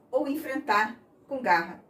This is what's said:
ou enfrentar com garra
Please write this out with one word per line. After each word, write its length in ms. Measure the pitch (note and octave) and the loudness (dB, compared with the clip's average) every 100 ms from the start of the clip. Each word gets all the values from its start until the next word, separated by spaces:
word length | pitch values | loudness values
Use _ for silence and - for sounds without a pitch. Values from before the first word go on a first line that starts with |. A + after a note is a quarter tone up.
| _ | _
ou 160 | C4 C#4+ | -2 0
enfrentar 720 | D4 - C4+ - G#3 A3 - - _ - | -4 -4 -4 0 2 0 -4 -20 _ -10
com 120 | C4+ | -4
garra 440 | A#3 E3+ E3+ - | 2 2 2 -8